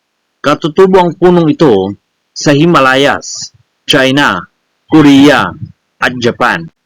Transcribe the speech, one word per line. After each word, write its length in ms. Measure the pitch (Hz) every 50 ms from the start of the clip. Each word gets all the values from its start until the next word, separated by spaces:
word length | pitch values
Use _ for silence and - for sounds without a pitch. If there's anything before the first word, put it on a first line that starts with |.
| _ _ _ _ _ _ _ _ -
Katutubo 560 | 139 147 147 - 165 156 - 190 190 190 190
ang 160 | 175 175 151
punong 320 | - 175 180 180 175 165 156
ito 460 | 143 - 175 147 110 95 95 95 101 - _ _ _ _ _ _ -
sa 160 | - - -
Himalayas, 1040 | 143 143 156 175 170 147 135 131 131 135 139 139 104 - - - - - - - _ _ _ _ _ _ _ -
China, 560 | - 143 131 131 131 143 143 123 101 90 87 - _ _ _ _ _ _ _ -
Korea, 560 | - 160 147 143 139 135 139 147 139 120 101 90 82 78 - - - _ _ _ _ -
at 120 | - 127 127 127
Japan. 480 | 117 117 107 - 127 120 104 87 82 80 - _ _